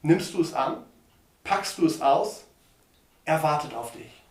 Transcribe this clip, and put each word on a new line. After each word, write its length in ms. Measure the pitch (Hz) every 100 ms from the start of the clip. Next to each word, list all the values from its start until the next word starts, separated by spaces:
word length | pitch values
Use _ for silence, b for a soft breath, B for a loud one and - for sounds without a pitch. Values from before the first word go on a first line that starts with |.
Nimmst 320 | 151 180 -
du 80 | 180
es 120 | 160
an? 240 | - 135 - - _ _ _ _ _
Packst 340 | - 208 202 -
du 80 | 165
es 160 | -
aus? 440 | 139 139 - - - _ _ _ _ _ _ _ -
Er 180 | 156
wartet 320 | 156 147 147 117
auf 160 | 123
dich. 320 | - - - _